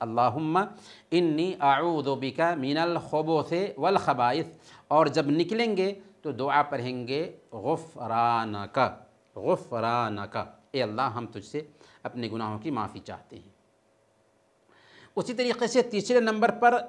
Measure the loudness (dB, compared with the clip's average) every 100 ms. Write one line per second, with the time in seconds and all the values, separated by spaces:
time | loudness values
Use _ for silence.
0 | -4 2 2 2 0 0 -2 -6 -20 -20
1 | _ 2 2 2 -2 2 4 4 2 0
2 | 0 -2 -2 0 0 0 0 0 0 -2
3 | -2 -2 2 0 0 -2 -2 -2 2 2
4 | 2 2 2 0 -4 -10 -20 -20 0 4
5 | 4 2 2 2 2 0 0 0 -2 -4
6 | -14 -12 -10 -4 0 2 2 -2 -4 -6
7 | -4 -4 -4 -10 _ -8 -4 -4 -6 -10
8 | -2 2 4 2 0 -6 -4 2 2 0
9 | -16 _ _ -6 -2 -2 -2 -2 0 0
10 | 0 -4 -6 -6 -8 -12 _ -4 -2 -2
11 | -4 -4 -10 -12 -10 -10 -10 _ -20 -14
12 | -12 -8 -6 -4 -6 -6 -6 -4 -6 -8
13 | -14 -16 -16 -20 -20 _ _ _ _ _
14 | _ _ _ _ _ _ _ _ _ -20
15 | -8 -4 -2 0 0 0 2 2 2 0
16 | 2 4 4 4 2 4 4 4